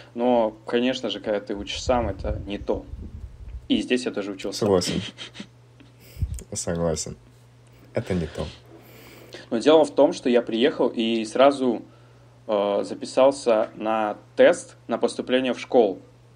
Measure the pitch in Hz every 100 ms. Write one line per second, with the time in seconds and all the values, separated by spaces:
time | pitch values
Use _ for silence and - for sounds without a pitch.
0 | - 120 123 120 110 - - 120 123 127
1 | 110 101 - 104 - 101 98 - - 123
2 | 110 95 107 92 95 101 - 104 - -
3 | - - - - - - - 120 101 123
4 | 117 104 101 95 104 95 110 92 - 90
5 | 104 - - - - - - - - -
6 | - - - - - 101 - 85 85 78
7 | - - - - _ _ _ - - -
8 | - 92 80 - 80 - - - - -
9 | - - - - - 117 117 156 147 -
10 | 147 - 131 120 120 113 120 - 139 -
11 | 113 117 110 117 139 139 127 107 - -
12 | - - - - - 104 101 101 107 113
13 | 123 - 135 139 - 107 113 - 107 110
14 | 107 104 - - 131 254 - - - 117
15 | 117 - 117 127 131 117 - 135 107 92
16 | - - _